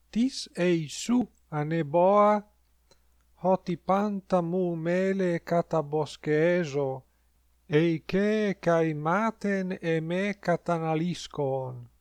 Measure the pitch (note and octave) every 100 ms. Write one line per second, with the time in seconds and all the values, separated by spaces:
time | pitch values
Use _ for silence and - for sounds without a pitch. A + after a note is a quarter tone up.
0 | _ G#3 B3+ - - - F3+ E3+ D3 -
1 | - B3 G#3+ _ _ D3+ D3 E3 D3 E3+
2 | F#3 G#3 G#3 G#3 G3+ _ _ _ _ _
3 | _ _ _ _ F3+ F#3+ - E3+ - F#3+
4 | G#3 G3 - F#3 E3+ F#3 F3+ E3+ D#3+ F3+
5 | F#3+ G3 F#3 E3+ - E3+ - D#3+ D3 D3+
6 | D3 - D3+ D3+ E3 F3 D#3+ C#3 C3+ C3
7 | - _ _ _ _ _ _ D3 E3+ D#3+
8 | - F#3 G#3 G#3+ G#3 F#3 E3+ E3 E3 D3+
9 | D3+ F#3+ A3 - G3+ G3 F#3 F#3+ E3+ D#3+
10 | D#3+ F3+ G3+ G3 - E3 - E3+ D#3+ D#3
11 | F3 D#3+ - - C#3 C3+ C3 B2 A#2+ _